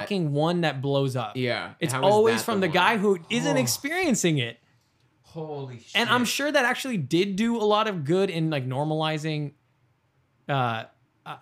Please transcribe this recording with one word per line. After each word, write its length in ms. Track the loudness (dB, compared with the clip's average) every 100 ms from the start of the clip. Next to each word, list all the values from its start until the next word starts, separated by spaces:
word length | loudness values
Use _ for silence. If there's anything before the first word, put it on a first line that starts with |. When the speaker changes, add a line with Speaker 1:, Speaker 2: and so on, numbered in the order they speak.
Speaker 1:
fucking 320 | 0 -2 0
one 300 | 0 2 2
that 200 | 0 -2
blows 320 | 0 0 0
up? 220 | -2 -4 -2
Speaker 2:
Yeah, 380 | -2 -2 -4 -4
Speaker 1:
It's 140 | -2
Speaker 2:
how 80 | 2
is 120 | 4
Speaker 1:
always 240 | 6 4 2
Speaker 2:
that 60 |
Speaker 1:
from 160 | 0 0
Speaker 2:
the 60 | 2
Speaker 1:
the 60 |
guy 200 | 4 2 4
Speaker 2:
one? 40 |
Speaker 1:
who 180 | 2 2 0
isn't 260 | -2 0 0
Speaker 2:
Oh. 40 |
Speaker 1:
experiencing 800 | 0 -2 -4 0 0 2 2 2
it. 200 | -2 -8 _ _ _ _ _ _
Speaker 2:
Holy 560 | _ -12 -10 -10 -10 -14
shit. 140 | -6
Speaker 1:
And 140 | -2 0
I'm 140 | 0
sure 260 | 0 -2 0
that 140 | 2
actually 320 | 2 -2 -4 -4
did 400 | 0 0 0 0
do 200 | 0 2
a 60 |
lot 220 | 2 2 2
of 180 | -2
good 260 | 0 0 0
in, 200 | 0 -2
like, 160 | -2 -4
normalizing, 840 | -4 -2 -2 -2 -2 -4 -6 -6 _ _ _ _ _ _ _ _ _ -4
uh, 360 | 0 0 -2 -8 _ _ _
I, 120 | -18 -6